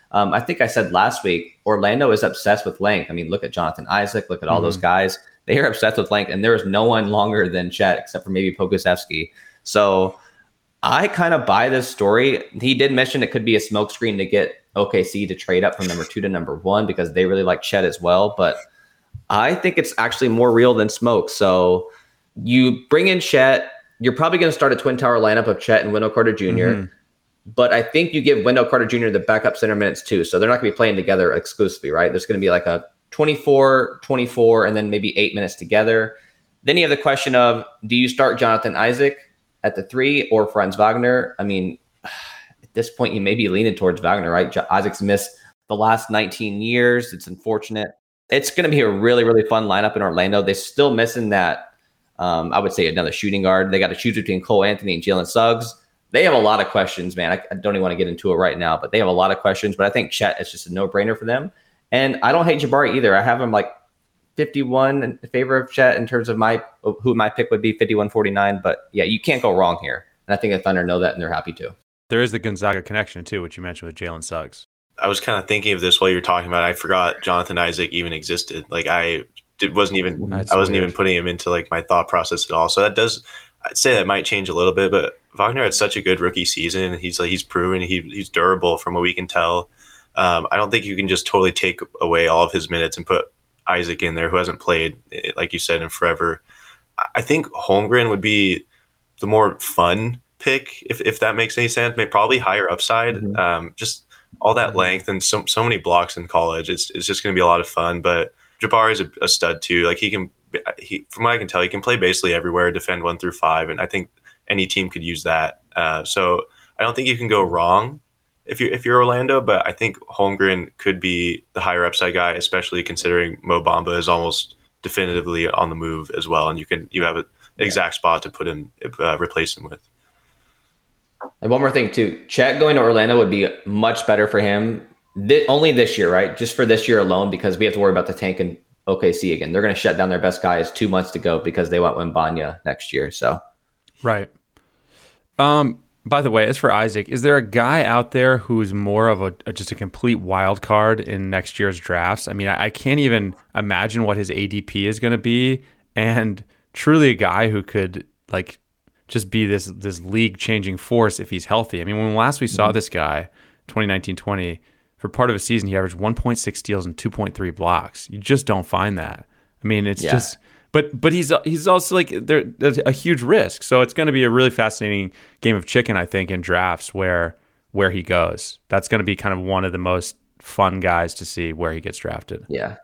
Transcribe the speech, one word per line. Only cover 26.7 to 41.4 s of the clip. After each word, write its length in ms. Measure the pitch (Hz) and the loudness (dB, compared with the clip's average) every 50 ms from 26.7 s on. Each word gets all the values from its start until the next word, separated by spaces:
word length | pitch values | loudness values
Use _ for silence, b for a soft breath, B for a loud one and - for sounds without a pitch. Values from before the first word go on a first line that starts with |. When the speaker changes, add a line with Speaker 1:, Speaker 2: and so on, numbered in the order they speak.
| 113 | 2
Speaker 2:
Mm-hmm. 100 | 104 95 92 - _ _ _ _ _ _ _ _ _ _ - 113 | 0 -4 -8 -12 _ _ _ _ _ _ _ _ _ _ -8 0
Speaker 1:
But 160 | - 123 123 - | 2 2 4 4
I 100 | 120 113 | 2 0
think 300 | - - 156 170 165 156 | 2 2 0 0 2 0
you 60 | 156 | 0
give 240 | 127 147 139 113 95 | 2 4 2 4 4
Wendell 220 | 123 127 131 120 | 4 4 4 4
Carter 180 | - - 127 113 | 4 2 2 2
Junior 260 | 110 123 117 117 110 | 2 0 0 0 2
the 80 | 101 98 | 0 0
backup 380 | 92 - 110 110 110 - - | 0 2 0 2 2 0 0
center 180 | - - 110 107 | 0 0 0 2
minutes 280 | 104 104 98 76 - - | 2 0 0 -2 -4 -4
too. 200 | - 110 92 82 | -2 0 0 0
So 160 | - - 90 | 0 2 2
they're 100 | 104 113 | 4 4
not 60 | 123 123 | 2 2
gonna 100 | - - | 2 -2
be 60 | - | 0
playing 200 | - 117 110 98 | 2 2 2 2
together 360 | 95 90 95 98 92 90 85 62 | 0 0 0 2 4 4 2 2
exclusively, 580 | - - - - - 107 92 - - - 69 | 0 -4 -6 -2 0 0 0 0 -6 -6 -4
right? 220 | 76 80 87 87 90 | 0 2 2 2 0
There's 140 | 92 - | -2 -2
gonna 120 | - 110 98 | -2 -2 0
be, 100 | 98 92 | 2 2
like, 160 | 87 87 - | 2 2 2
a 180 | 87 85 85 - - _ _ _ _ | 0 -4 -4 -6 -10 _ _ _ _
twenty-four, 880 | - - 151 151 151 147 - 147 139 135 135 135 135 131 123 - - - - | -2 0 0 0 0 -2 2 2 4 6 6 6 4 4 2 -2 -6 -14 -6
twenty-four, 600 | - 139 127 123 120 - 123 117 113 113 110 104 | -4 -2 -2 -2 -2 0 2 4 6 6 4 4
and 100 | 107 107 | 2 0
then 140 | 107 107 104 | -2 -2 -2
maybe 260 | 104 107 98 104 - 98 | -2 -2 -2 -2 0 0
eight 160 | 104 - - | 0 0 0
minutes 200 | 104 101 87 - | -4 -4 -4 -6
together. 580 | - 92 78 104 104 110 113 113 113 110 110 b b b b b b b b b _ _ | -10 -6 0 2 2 4 4 2 2 0 -2 b b b b b b b b b _ _
Then 140 | - 151 | 0 2
you 60 | 180 170 | 2 4
have 60 | 151 143 | 2 2
the 60 | 143 - | 2 2
question 320 | 147 135 131 - 139 127 | 0 0 0 -2 2 4
of, 300 | 123 123 120 117 113 113 - - _ - | 6 6 6 4 0 -4 -12 -18 _ -6
do 100 | 107 120 | -2 2
you 120 | 123 127 123 | 2 2 2
start 300 | 127 - 135 127 - 123 | 2 2 2 2 2 2
Jonathan 380 | 127 117 113 107 - 113 87 | 2 2 2 2 0 -2 -2
Isaac 420 | 73 110 117 123 123 143 139 143 - - _ _ _ _ _ _ _ - | 0 0 0 2 2 2 0 0 -4 -16 _ _ _ _ _ _ _ -4
at 100 | 107 - | -4 -4
the 60 | - 95 | -4 -10
three 460 | - - 127 139 139 147 143 - - | -6 -4 0 0 2 2 0 0 2
or 160 | 113 110 104 | 2 2 2
Franz 300 | 107 - 107 98 95 92 | 2 2 0 0 0 2
Wagner? 580 | 104 104 107 113 123 120 123 123 127 - - - | 2 2 4 4 2 2 2 2 2 0 -4 -6
I 60 | - | -6